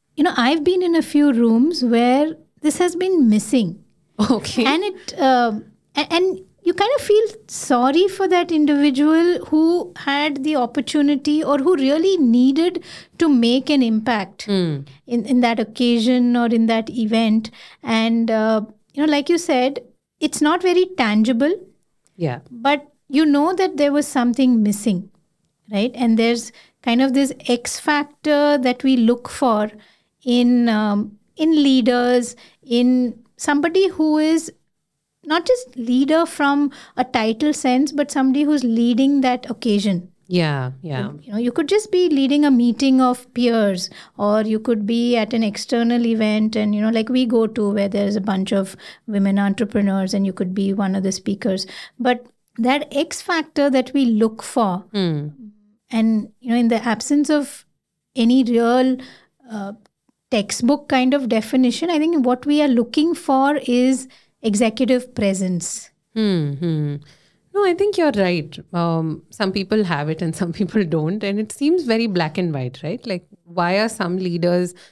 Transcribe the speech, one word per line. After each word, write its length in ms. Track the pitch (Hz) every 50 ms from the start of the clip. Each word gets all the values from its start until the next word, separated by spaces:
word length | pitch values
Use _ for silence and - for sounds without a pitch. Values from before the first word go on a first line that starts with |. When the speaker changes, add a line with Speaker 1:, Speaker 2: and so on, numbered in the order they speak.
| _ _ _
Speaker 1:
you 80 | - 294
know, 80 | 359 -
I've 280 | - 233 254 311 320 285
been 180 | 370 381 359 370
in 140 | 339 339
a 60 | 320 -
few 300 | - - 294 294 285 247
rooms 520 | 233 233 233 226 233 262 320 349 277 254
where 480 | 233 233 233 240 247 254 277 302 320 320 - - _ _ _ -
this 160 | 302 294 -
has 180 | 359 359 349
been 320 | 339 370 381 381 330 262 220
missing. 500 | 214 208 - - - 254 214 165 170 - - _ _ _ _ _ _ - 208 -
Speaker 2:
Okay. 340 | 254 208 - - - - 220
Speaker 1:
And 180 | 175 285 339 415
it, 380 | 415 370 - - - - -
um, 440 | 285 262 262 247 240 233 208 214 - - _ _ _ _ _
a-, 180 | 277 294 - 320
and 280 | 339 370 381 - - - - _ _ _
you 120 | 339 359
kind 160 | - 403 453 587 -
of 40 | -
feel 180 | - 415 427 453 415 - - - -
sorry 600 | - - - - 269 240 247 269 277 339 381 381
for 180 | 381 - 392 330
that 220 | 359 349 339 339
individual 880 | 330 311 302 285 294 285 285 294 254 262 294 311 320 330 339 349 349 - -
who 460 | - 302 311 320 330 349 349 - - -
had 460 | - - 277 277 285 294 311 277 277 262
the 140 | 302 311
opportunity 840 | 269 247 233 240 285 269 - - 302 285 285 294 269 285 302 294 311 311
or 140 | - 285 277
who 180 | 262 - -
really 400 | 277 269 262 285 320 330 392 381
needed 680 | 349 277 233 226 247 254 269 269 311 330 359 370 - - - - - - - _ -
to 100 | 330 311
make 420 | 277 240 233 233 247 269 254 -
an 120 | 302 277 254
impact 640 | 226 220 214 220 262 233 208 190 185 - - -
Speaker 2:
Mm. 400 | 208 202 190 175 165 147 135 139 - - - _
Speaker 1:
in, 180 | - 240 240 -
in 140 | - 262 247 247
that 180 | 233 226 226
occasion 760 | 220 220 226 - 247 240 240 233 214 247 254 247 247 240 240
or 100 | 240 240
in 200 | 233 240 233 226
that 240 | 220 226 220 220 -
event. 600 | - 247 220 214 226 226 226 220 220 220 220 - - - - - - _ -
And, 480 | 247 226 220 226 226 226 233 226 226
uh, 320 | 220 220 214 220 220 220 208 - - _ _ _ _
you 120 | 277 294
know, 40 | 311
like 180 | 294 285 285 -
you 100 | 349 330
said, 400 | 339 - 294 254 247 277 285 - - - _ _ _ _ _ _
it's 240 | 311 302 - - 302
not 180 | 302 339 349
very 260 | 370 370 359 359 370 370 - -
tangible. 560 | 247 214 208 214 220 240 254 226 277 311 381 392 - - _ _ _ _ _ _ _ _ _
Speaker 2:
Yeah. 240 | - 170 143 123 - - -
Speaker 1:
But 380 | - 233 233 277 294 285 294 - _ _ _ _
you 160 | 269 285 320
know 260 | 302 285 285 294 339 381
that 220 | 370 381 370 370
there 160 | 277 294 285 277
was 160 | 294 285 -
something 540 | - 277 240 240 226 - 262 254 247 226 208
missing, 480 | 208 202 208 - 233 190 175 - - _ _ _ _ _ _ _ _ _ _ _ -
right? 220 | 214 196 220 254 247
And 240 | 240 254 226 226 214
there's 320 | 226 233 240 233 233 - - - - _ _ _ _
kind 200 | 247 233 247 269
of 100 | 269 247
this 200 | 277 277 262 - - -
X 320 | - 240 240 240 - - -
factor 800 | - 311 294 285 294 294 - _ - 302 294 285 294 294 294
that 260 | 285 247 247 247 254 -
we 140 | 269 262
look 320 | 247 226 226 240 240 247 -
for 420 | - - 285 247 220 208 208 208 - - - _ _ _ _ _ _ _ _
in, 440 | 247 240 247 247 240 247 247 240 233
um, 480 | 220 214 214 208 202 202 214 208 - - _ _ _
in 260 | - 311 320 320 302 285
leaders, 720 | 277 262 262 226 262 247 247 247 247 247 247 240 - - - - - _ _ _
in 600 | 269 233 240 247 247 254 247 247 233 - - - _ _
somebody 520 | - - - 294 294 294 339 330 381 392 359
who 280 | - - 311 311 302 302
is 320 | 311 311 320 320 330 320 - _ _ _ _ _ _ _ _ _ _ _ _ _ _
not 200 | 294 311 349 339
just 320 | - 508 494 508 - -
leader 480 | 262 226 240 247 254 277 269 311 330 339
from 460 | 320 - - 294 277 285 285 294 277 - - - - _
a 80 | 240 254
title 480 | 247 - 240 220 226 220 220 302 302 294
sense, 380 | - - 254 247 254 294 294 311
but 180 | 294 285 285
somebody 340 | - 285 262 262 254 285 302
who's 180 | 285 302 285 254
leading 560 | 233 226 233 233 240 240 226 269 277 285 277 262
that 260 | 254 247 247 - -
occasion. 600 | 240 - - 240 202 202 190 208 190 175 175 - _ _ _ -
Speaker 2:
Yeah, 440 | 180 180 165 151 143 139 127 127 135 131 -
yeah. 280 | 160 139 127 127 127 147 151 -
Speaker 1:
You 100 | - 202
know, 60 | 220
you 140 | 240 247 240
could 160 | - 311 -
just 220 | 392 427 415 - -
be 160 | 359 359 330
leading 360 | 302 277 269 254 285 294 294
a 60 | 285
meeting 500 | 262 240 240 240 220 - 277 269 262 262
of 320 | 262 247 247 - - - _
peers, 560 | 240 247 233 233 226 208 202 190 180 180 - - - - - _ -
or 240 | 208 208 208 214 214
you 160 | 220 220 220
could 260 | 220 254 233 214 202
be 300 | 202 233 233 240 240 240
at 160 | 226 214 220 -
an 100 | 226 226
external 600 | 208 202 - - - 262 233 233 233 240 240 240
event, 500 | 226 226 220 214 214 214 214 214 220 220
and, 180 | 214 214 208 208
you 60 | 208
know, 100 | 214 226
like 180 | 233 220 220 226
we 180 | 254 254 262
go 200 | 226 254 226 226 214
to 220 | 220 - 208 202
where 180 | 202 208 202 196
there's 280 | 190 202 202 196 208
a 40 | 208
bunch 320 | 190 214 190 190 190 196 202
of 240 | 196 190 196 - - - - - - _
women 320 | - 208 202 196 196 196 202
entrepreneurs, 760 | 202 202 196 - 220 208 - 214 202 196 196 196 190 185 -
and 120 | 202 196
you 60 | 196 185
could 200 | - 190 180 185
be 180 | 202 196 196 196
one 220 | 202 196 190 190
of 60 | 196 190
the 80 | 190 190
speakers. 540 | - - 208 202 202 - 214 190 196 - - - - - - _ -
But 280 | 240 247 247 240 247 - _ _ _ _ _ -
that 300 | 226 247 269 294 294 -
X 300 | - 277 311 - - - -
factor 460 | - 349 320 311 - _ 294 277 285
that 220 | 262 262 247 - -
we 100 | 285 269
look 360 | 240 220 208 226 220 220 - -
for, 360 | - - 269 220 196 180 185 - - -
Speaker 2:
Hmm. 360 | 208 185 170 156 147 147 147 143 - 233 - - _ _ _ _ _ _ _
Speaker 1:
and, 380 | - 226 220 220 220 214 202 - - _
you 100 | 247 247
know, 60 | 233
in 120 | 247 240 226
the 160 | 233 220 226
absence 460 | 240 226 233 - - 294 294 294 302
of 340 | 302 294 277 - - - - _ _ _ _ _ _ _ _ _ _
any 260 | 269 226 233 247 269 254
real, 520 | 226 240 233 233 233 247 254 254 262 254 254 - - - - _ _ _ _ 269 247
uh, 220 | 220 208 196 202 214 - _ _ _ _ _ _ _ _ _ _
textbook 580 | 254 214 202 - - - 247 240 294 294 294 -
kind 260 | 294 254 254 262 269
of 140 | 285 262 214
definition, 640 | 226 220 214 - - 262 254 247 240 - 330 359
I 80 | 339 294
think 280 | 311 330 339 302 240
what 200 | 240 247 247 -
we 140 | 285 294 294 294
are 60 | 277
looking 460 | 240 240 226 233 - 311 302 339 320
for 420 | - - - 269 262 269 277 294 277 -
is 420 | - 240 247 254 262 262 254 - - - _ _ _ _ _ -
executive 720 | 226 202 202 247 220 220 - 262 214 262 247 247 - -
presence. 760 | - 202 196 190 185 190 185 180 170 160 - - - - - _ _ _ _ _
Speaker 2:
Hmm, 380 | 220 220 208 185 170 151 143 139
hmm. 420 | 135 175 170 160 151 151 147 143 143 147 - - _ _ _ _ _ _ _ -
No, 100 | 403 403
I 80 | 370 339
think 220 | 359 403 415 392
you're 160 | 392 330 294 247
right. 420 | 208 190 180 175 165 147 - - - - - -
Um, 480 | 175 170 170 165 165 160 160 151 - - _
some 200 | - - 214 190
people 320 | 190 208 190 185 214 214 208
have 240 | 175 170 143 147 156
it 100 | 160 160
and 160 | 175 165 160
some 160 | - 190 170 160
<laughs> 80 | -
people 240 | 208 170 - 220 190
don't. 380 | 156 170 160 151 160 196 214 214
And 140 | 196 202 208
it 120 | 214 214 -
seems 320 | - 285 302 349 370 302
very 220 | 240 220 226 233
black 300 | 220 190 180 160 143 151
and 160 | 185 180 170 151
white, 280 | 135 127 123 131 - -
right? 220 | 151 196 247 -
Like, 180 | 233 190 175 - _ - _ _
why 340 | 170 170 180 175 175 190 202
are 100 | 220 233
some 300 | 226 - 185 175 180 190
leaders 560 | 180 180 170 170 170 175 175 180 180 175 - - - -